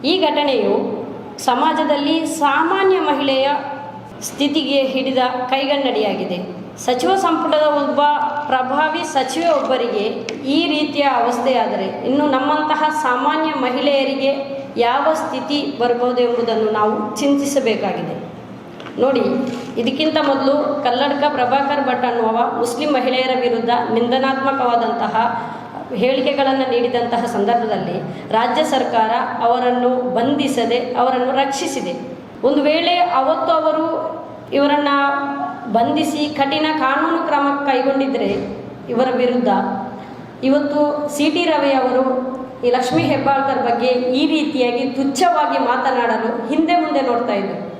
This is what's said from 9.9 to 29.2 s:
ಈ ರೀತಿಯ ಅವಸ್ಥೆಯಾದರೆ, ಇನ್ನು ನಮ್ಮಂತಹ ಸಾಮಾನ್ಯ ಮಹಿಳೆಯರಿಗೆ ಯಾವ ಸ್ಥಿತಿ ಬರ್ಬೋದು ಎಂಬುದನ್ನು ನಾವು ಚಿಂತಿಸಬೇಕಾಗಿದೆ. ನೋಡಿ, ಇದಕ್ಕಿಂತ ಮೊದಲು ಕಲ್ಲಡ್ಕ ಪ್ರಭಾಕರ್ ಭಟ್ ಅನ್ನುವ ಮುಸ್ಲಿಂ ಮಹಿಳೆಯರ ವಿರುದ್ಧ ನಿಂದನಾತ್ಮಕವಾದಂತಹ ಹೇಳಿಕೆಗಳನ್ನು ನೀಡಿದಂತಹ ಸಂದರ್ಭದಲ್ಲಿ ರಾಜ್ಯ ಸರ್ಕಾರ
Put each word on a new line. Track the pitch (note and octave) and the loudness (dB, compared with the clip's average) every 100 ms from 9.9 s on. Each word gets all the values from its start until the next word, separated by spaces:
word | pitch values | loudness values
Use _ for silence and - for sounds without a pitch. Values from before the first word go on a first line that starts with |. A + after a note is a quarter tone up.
| G#3 G#3+ - - - C4 | 0 -2 -4 -6 -6 0
ಈ | C#4+ E4 | 2 2
ರೀತಿಯ | D4+ D4+ C#4+ | 0 0 0
ಅವಸ್ಥೆಯಾದರೆ, | C#4 B3 A#3 B3 B3+ A#3+ A3 G#3 F#3+ G#3 A#3+ | 2 2 0 0 0 2 0 -2 -4 -4 -2
ಇನ್ನು | C#4 D4 | 0 2
ನಮ್ಮಂತಹ | C4 C#4+ D4+ D4+ D4+ D4+ D4+ | 2 2 0 0 0 0 0
ಸಾಮಾನ್ಯ | B3+ B3+ C#4 D#4 D#4 | 0 0 0 0 -2
ಮಹಿಳೆಯರಿಗೆ | C#4 B3 B3+ C#4 C#4 C4 - C4+ C#4 - - - - | -2 -2 0 0 2 0 0 0 -2 -4 -8 -8 0
ಯಾವ | A#3 C4+ D4+ | 2 2 2
ಸ್ಥಿತಿ | D#4 D#4+ C4+ B3+ C#4+ - - | 0 -2 -6 -2 -2 -2 -2
ಬರ್ಬೋದು | A#3+ A#3+ B3 B3 | 0 2 0 2
ಎಂಬುದನ್ನು | A#3+ A#3+ A3 A3 G#3+ | 2 2 0 0 0
ನಾವು | G#3+ G#3+ A3 - - | 2 2 0 -4 0
ಚಿಂತಿಸಬೇಕಾಗಿದೆ. | C#4+ C#4+ C#4 C#4 A#3 G#3 G3 F3 D#3+ - - - - - - - - - | 2 2 2 0 0 0 -2 -4 -6 -8 -10 -14 -16 -16 -16 -16 -12 0
ನೋಡಿ, | B3+ B3 G#3 - - - - - | 2 2 0 0 -2 -6 -8 -4
ಇದಕ್ಕಿಂತ | A#3 C4 D#4 D#4 | -2 0 0 2
ಮೊದಲು | C#4+ C4+ C4+ D4 - - | 2 2 2 2 0 0
ಕಲ್ಲಡ್ಕ | B3 B3 C#4+ C#4 D4 | 0 0 0 2 0
ಪ್ರಭಾಕರ್ | C4+ B3 C4+ C#4 C#4+ B3+ | 2 2 2 2 0 0
ಭಟ್ | B3 | 0
ಅನ್ನುವ | B3 A#3+ A3 A3+ B3 B3 | 0 0 0 2 0 0
ಮುಸ್ಲಿಂ | A#3+ - D4+ | -4 -2 0
ಮಹಿಳೆಯರ | C4+ B3+ B3+ B3+ B3+ | 0 2 0 0 0
ವಿರುದ್ಧ | B3 A3+ A#3+ A#3+ A3+ | 0 0 2 0 2
ನಿಂದನಾತ್ಮಕವಾದಂತಹ | A3+ A#3+ C4 C4+ C4+ C4+ C4 B3 A#3 A3+ A3+ G#3 A3 A#3 A#3 - - - - - | 0 2 2 2 0 0 0 2 2 0 -2 -2 0 0 -2 -8 -10 -12 -14 -8
ಹೇಳಿಕೆಗಳನ್ನು | B3 B3 C4 C4+ C#4 C4+ C4+ B3+ | -2 0 2 0 2 2 2 2
ನೀಡಿದಂತಹ | A#3+ A#3+ B3 A#3 A#3 | 2 2 0 0 -2
ಸಂದರ್ಭದಲ್ಲಿ | A3+ G3+ G3+ A#3 A3 G3 F3+ F3+ - - - | -2 0 2 2 0 -2 -2 -4 -6 -10 -2
ರಾಜ್ಯ | A3 B3 C4 | 0 2 0
ಸರ್ಕಾರ | D4+ C4 A#3+ A#3 A3 A#3 | 0 0 0 2 2 0